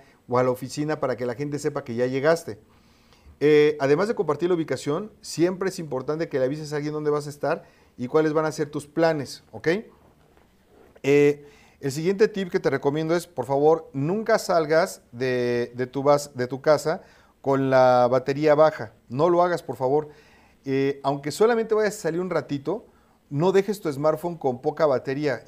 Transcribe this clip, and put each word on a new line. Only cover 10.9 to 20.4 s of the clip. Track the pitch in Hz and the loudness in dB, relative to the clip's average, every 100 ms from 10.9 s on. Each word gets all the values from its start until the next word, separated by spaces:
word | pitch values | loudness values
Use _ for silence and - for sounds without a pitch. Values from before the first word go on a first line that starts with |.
| _ | _
Eh, | 135 143 143 143 - - _ _ | 2 6 6 2 -8 -20 _ _
el | 139 | -8
siguiente | 131 165 196 214 | -4 -2 2 2
tip | 190 185 | 0 -4
que | 185 | -2
te | 165 | 0
recomiendo | 135 143 147 160 170 | 0 0 -2 0 -2
es, | 165 | -2
por | - | -8
favor, | 120 139 147 160 - | -2 2 4 4 0
nunca | 139 143 202 214 214 | -6 -4 -4 0 0
salgas | - 175 151 156 185 - _ | 2 0 4 2 2 -4 _
de, | 120 127 127 120 120 120 | -6 -2 0 0 0 -2
de | 120 127 | -6 -6
tu | 139 | -2
bas-, | 139 143 143 | 2 2 0
de | 123 123 | -6 -6
tu | 131 | -2
casa | 151 147 151 185 - _ _ _ | 2 2 2 -6 -8 _ _ _
con | 135 135 135 | -2 0 4
la | 131 127 123 123 | 4 6 6 4
batería | 131 127 139 151 | 2 0 0 2
baja. | 147 156 - 113 _ _ | 6 6 4 -12 _ _
No | 123 170 | -2 2
lo | 170 | 2
hagas, | 180 170 | 2 -2
por | - | -6
favor. | 120 131 147 151 - _ _ | -4 0 0 -2 -16 _ _